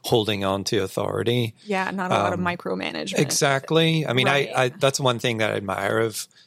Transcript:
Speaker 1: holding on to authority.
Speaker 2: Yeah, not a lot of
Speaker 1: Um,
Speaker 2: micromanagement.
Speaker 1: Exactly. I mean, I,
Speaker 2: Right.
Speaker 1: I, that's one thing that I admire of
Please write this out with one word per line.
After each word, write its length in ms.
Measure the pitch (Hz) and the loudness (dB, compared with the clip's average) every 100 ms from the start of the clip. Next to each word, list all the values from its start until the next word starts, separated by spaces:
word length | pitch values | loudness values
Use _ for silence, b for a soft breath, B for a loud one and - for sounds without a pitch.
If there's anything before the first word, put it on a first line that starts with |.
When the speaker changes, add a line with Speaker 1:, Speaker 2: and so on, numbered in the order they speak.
Speaker 1:
holding 380 | - 120 107 101 | 2 2 2 0
on 220 | 98 98 | 0 0
to 140 | 95 107 | 0 -2
authority. 760 | 95 - 101 101 104 123 113 - | 0 -2 -2 -2 0 0 -2 -6
Speaker 2:
Yeah, 260 | 208 190 185 | -6 -2 -2
not 220 | 190 180 | -4 -2
a 20 | |
lot 180 | - 202 | 0 0
of 60 | 180 | 0
Speaker 1:
Um, 80 | 175 | -4
Speaker 2:
micromanagement. 720 | 175 190 190 - 156 190 - | -4 -6 -6 -6 -6 -4 -2
Speaker 1:
Exactly. 880 | 139 - 143 135 - 156 165 160 147 | 0 2 2 0 2 2 4 2 0
I 80 | |
mean, 120 | 120 127 | 2 2
I, 40 | |
Speaker 2:
Right. 200 | 139 - 131 | 2 0 0
Speaker 1:
I, 120 | 127 | 0
that's 280 | - 135 - | 2 0 2
one 200 | 131 120 | 0 2
thing 180 | 127 110 | 0 0
that 120 | 107 | 0
I 40 | 104 | 0
admire 420 | 98 95 101 110 | -2 -2 0 0
of 280 | 113 - - b | 0 -4 -12 b